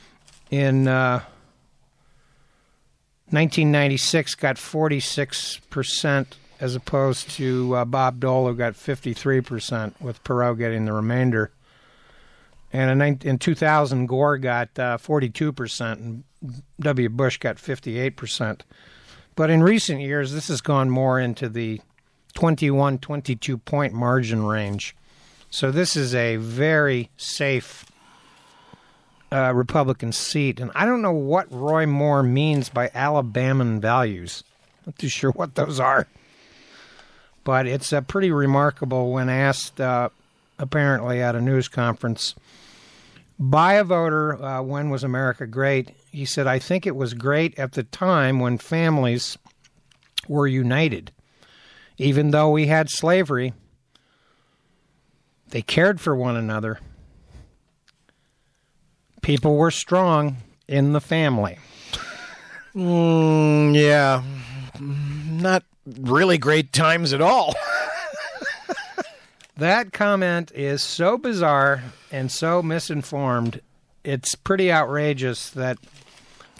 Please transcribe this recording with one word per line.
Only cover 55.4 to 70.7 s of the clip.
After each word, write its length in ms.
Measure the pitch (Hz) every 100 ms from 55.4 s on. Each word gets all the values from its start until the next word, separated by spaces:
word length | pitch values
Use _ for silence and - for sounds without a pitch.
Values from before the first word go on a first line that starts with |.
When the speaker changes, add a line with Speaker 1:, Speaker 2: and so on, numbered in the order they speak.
| _
Speaker 1:
they 140 | 123
cared 360 | - 156 190 185
for 160 | 165 131
one 200 | 123 117
another. 440 | 110 110 110 110 - - - _ _ - - _ _ _ _ _ _ _ _ _ _ _ _ _ _ _ _ _
People 320 | - 139 151 147
were 160 | 165
strong 640 | - - 180 180 151 147 127 - _ -
in 260 | 139 139
the 80 | 147
family." 560 | - 160 151 117 107 - - - - - - - - - - - - 190
Speaker 2:
Mm, 1000 | 180 170 165 160 160 156 151 151 147
yeah. 480 | 147 147 147 139 131 131 135 123 135 127 -
Not 840 | 143 143 143 151 151 160 185 185 - _ 135 135
really 380 | 127 143 190 165
great 340 | 135 156 135
times 400 | - 160 170 160
at 100 | 139
all. 340 | 170 254 165 -
<laughs> 60 | - - - 659 659 587 622 807 - - - 807 784 - 659 587 _ _ - 143
Speaker 1:
That 360 | 165 220 196
comment 580 | - 208 196 180 170 160 -
is 260 | 139